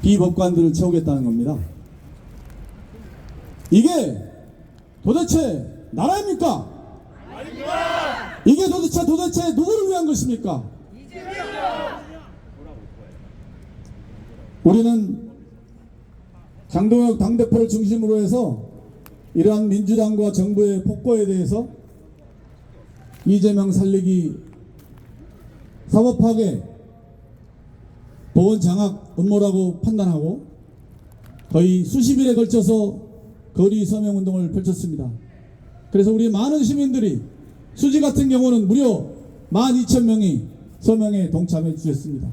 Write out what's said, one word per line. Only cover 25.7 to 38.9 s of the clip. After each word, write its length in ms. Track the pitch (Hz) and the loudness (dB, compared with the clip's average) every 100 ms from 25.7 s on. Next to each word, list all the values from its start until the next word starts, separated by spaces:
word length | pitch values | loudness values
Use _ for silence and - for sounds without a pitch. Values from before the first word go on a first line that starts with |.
| - - | -20 0
사법 300 | 214 240 - | 2 4 4
파괴, 440 | 226 226 208 117 - - - - - - - - - - - - - - - - - | 2 2 0 -2 -10 -20 -20 -20 -20 -20 -20 -20 -20 -20 -20 -20 -20 -20 -20 -20 -2
보원 260 | - 185 214 | 2 4 2
장악 540 | 175 185 202 202 - - | 0 0 -2 -4 -12 -4
음모라고 600 | 190 202 202 185 185 175 | 0 2 2 0 -2 -2
판단하고 640 | - 220 190 156 156 240 - - - - - - - - - - - | -2 0 0 0 -2 -6 -12 -20 -20 -20 -20 -20 -20 -20 -20 -20 -4
거의 340 | 160 180 185 175 | 2 2 2 0
수십 340 | 269 233 262 | 0 2 2
일에 140 | 262 | 2
걸쳐서 640 | 233 226 233 190 220 208 - - - - - - | 2 2 2 2 2 0 -6 -16 -20 -20 -20 -14
거리 320 | - 190 214 185 | 2 2 2 -2
서명 320 | 214 208 202 | -2 -2 -2
운동을 340 | 190 185 175 | -2 -2 -2
펼쳤습니다. 580 | 196 185 180 175 143 123 117 - - - - - - - | -2 -2 -4 -4 -6 -8 -10 -16 -20 -20 -20 -20 -20 -2
그래서 200 | 196 202 | 2 4
우리 180 | 220 233 | 4 2
많은 340 | 202 254 302 | 2 0 2
시민들이, 580 | 233 285 277 254 214 123 - - - - - - | 2 2 0 0 0 -2 -8 -18 -20 -20 -20 -2
수지 260 | 277 285 | 2 2
같은 280 | 285 285 269 | 2 2 2
경우는 380 | 262 254 240 196 | 4 4 4 4
무려 380 | 240 269 | 4 2